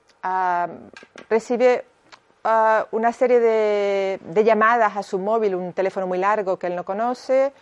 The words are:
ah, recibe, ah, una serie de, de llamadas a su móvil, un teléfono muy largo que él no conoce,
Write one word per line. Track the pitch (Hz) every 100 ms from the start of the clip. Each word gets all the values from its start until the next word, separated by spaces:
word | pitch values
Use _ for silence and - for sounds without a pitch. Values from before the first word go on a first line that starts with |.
| _ _
ah, | 185 185 185 175 170 - 196 - - - -
recibe, | 220 - 240 254 247 - _ _ - _ _
ah, | 220 226 220 220 -
una | 226 233
serie | 233 247 247
de, | 233 220 214 208 202 196 190 190
de | - 170
llamadas | 220 214 220 240 208 202
a |
su | - 190
móvil, | 196 226 214
un | 180 180
teléfono | 165 190 196 185
muy | 180
largo | 196 214 190 180
que | 180
él | 180
no |
conoce, | 175 196 233 247 - 262 277 -